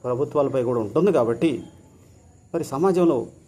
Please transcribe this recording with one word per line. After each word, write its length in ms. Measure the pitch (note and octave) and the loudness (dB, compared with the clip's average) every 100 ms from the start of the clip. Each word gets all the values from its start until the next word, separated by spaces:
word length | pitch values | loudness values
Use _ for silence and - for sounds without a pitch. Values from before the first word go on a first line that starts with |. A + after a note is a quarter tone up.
| B2 | -4
ప్రభుత్వాలపై 580 | B2 C#3 D3 C3+ C3+ A#2+ | -2 0 0 0 0 0
కూడా 120 | A#2+ B2 | -2 0
ఉంటుంది. 260 | D#3 G3 D#3+ | 0 2 2
కాబట్టి 320 | A#2 A#2 E3+ B2+ - - - - - - _ _ _ | 0 0 0 -2 -8 -20 -20 -20 -20 -20 _ _ _
మరి 120 | E3+ C#3+ C#3 | -8 -6 0
సమాజంలో 440 | F#3+ F3 E3+ C3 A2 - | 2 4 2 2 -4 -16